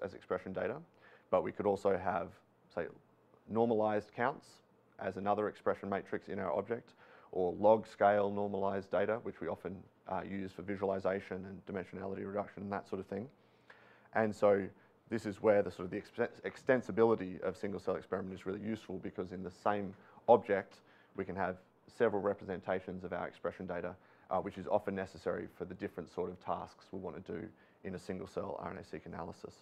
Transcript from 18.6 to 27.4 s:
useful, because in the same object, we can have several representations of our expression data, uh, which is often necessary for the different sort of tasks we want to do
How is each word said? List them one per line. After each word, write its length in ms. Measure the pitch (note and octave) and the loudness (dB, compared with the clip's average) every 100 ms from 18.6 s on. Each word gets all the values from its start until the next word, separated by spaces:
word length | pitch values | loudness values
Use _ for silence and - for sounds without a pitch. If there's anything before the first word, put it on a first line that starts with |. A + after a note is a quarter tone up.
useful, 380 | G#2 G#2+ - F#2 | -2 -4 -6 -8
because 340 | F#2+ - F#2 | -8 -6 -6
in 100 | F#2 | -6
the 80 | F2+ | -10
same 420 | - A2 G#2 F#2+ - - - - | -2 0 0 -2 -10 -20 -8 6
object, 460 | A#2 - G2 - - _ - - - | 6 8 0 0 -14 _ -20 -16 -8
we 80 | F#2+ | -6
can 100 | F2+ | -2
have 220 | F#2 F#2 - _ - | -2 -4 -12 _ -18
several 340 | - A#2 G2+ | 2 2 4
representations 840 | G2 G2 F#2 F2+ - F#2+ - F#2 | 0 -2 -4 -6 -2 -4 -4 -10
of 80 | F2+ | -6
our 160 | F2+ E2 | -6 -6
expression 380 | - E2+ - F#2 | -6 -6 -6 -6
data, 300 | F2 F2+ F#2 - - - | -6 -6 -10 -18 -20 -4
uh, 60 | F#2+ | -2
which 200 | F#2+ G2 | -2 -6
is 80 | E2+ | 0
often 280 | G#2 - G2 | 0 0 -4
necessary 540 | F#2 - - F#2+ F#2+ - | -4 -4 -4 -4 -6 -8
for 80 | G2 | -10
the 100 | F#2 | -6
different 340 | G2 - D#2+ | -8 -8 -10
sort 200 | - F2+ | -6 -6
of 100 | F#2 | -6
tasks 460 | - F2+ F2 - - | -6 -4 -6 -14 -14
we 60 | F#2+ | -10
want 240 | F#2 D2+ | -10 -10
to 100 | F#2+ | -10
do 120 | F#2+ | -10